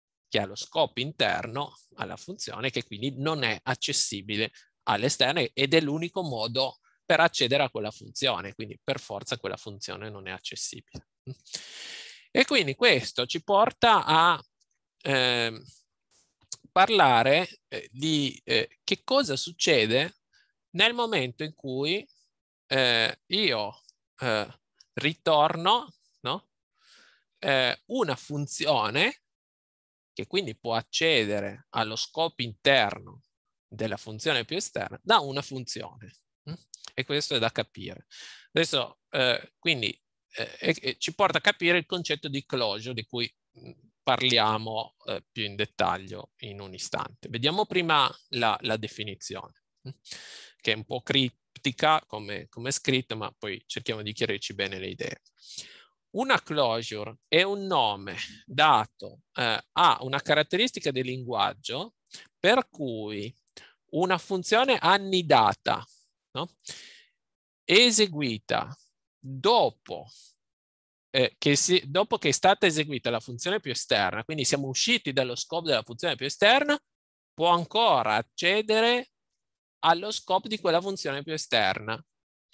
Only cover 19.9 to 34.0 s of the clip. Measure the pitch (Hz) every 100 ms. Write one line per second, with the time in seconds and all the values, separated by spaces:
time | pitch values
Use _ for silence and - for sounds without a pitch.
19.9 | 123 170 _ _ _ _ _ _ 170 220
20.9 | 240 233 196 127 - 156 - 135 131 151
21.9 | 196 - _ _ _ _ _ - 135 123
22.9 | 117 113 - - 190 190 113 101 - _
23.9 | _ _ - 127 107 104 - _ _ _
24.9 | - 143 160 170 151 156 165 180 233 285
25.9 | _ _ _ 123 175 _ _ _ _ _
26.9 | - _ _ _ - - 135 127 - -
27.9 | 254 175 127 - 147 143 - 151 131 104
28.9 | 131 220 - _ _ _ _ _ _ _
29.9 | _ _ - 104 190 151 110 120 113 -
30.9 | - 160 139 104 104 101 101 - 120 110
31.9 | 110 - 160 165 - 120 104 139 135 104
32.9 | 92 - - _ _ _ _ _ 110 110
33.9 | 101